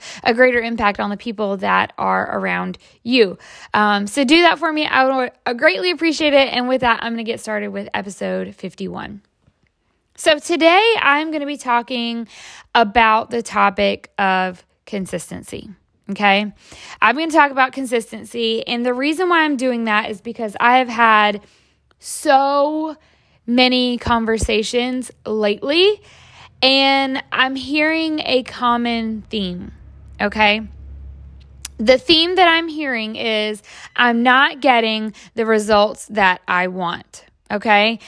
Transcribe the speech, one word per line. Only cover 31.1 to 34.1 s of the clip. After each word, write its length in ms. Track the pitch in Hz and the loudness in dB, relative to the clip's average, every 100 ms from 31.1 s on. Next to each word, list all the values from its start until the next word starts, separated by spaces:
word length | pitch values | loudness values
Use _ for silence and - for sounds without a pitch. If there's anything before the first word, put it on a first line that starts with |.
| - - - - - - - | -20 -20 -20 -20 -20 -16 -2
The 200 | 220 254 | 2 2
theme 380 | - 320 339 370 | 4 0 2 2
that 140 | 339 | 4
I'm 180 | 330 330 | 2 -2
hearing 480 | 302 285 233 214 220 | -6 -6 -4 -6 -6
is 480 | 233 214 214 214 - - - - | -4 -2 -4 -6 -12 -20 -10 0
I'm 280 | 240 | 2